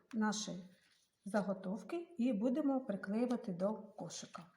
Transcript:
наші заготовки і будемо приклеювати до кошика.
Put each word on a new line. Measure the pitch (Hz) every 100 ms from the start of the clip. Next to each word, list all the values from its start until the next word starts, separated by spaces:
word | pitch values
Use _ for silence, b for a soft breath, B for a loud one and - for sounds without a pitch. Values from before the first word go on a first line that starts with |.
| -
наші | 220 214 196 - 180 175 b b b b _ 196
заготовки | 208 190 190 185 214 - 339 - -
і | 247
будемо | 196 247 277 285 262
приклеювати | 262 196 196 214 247 233 -
до | 170 196
кошика. | 220 - - 170 - - - -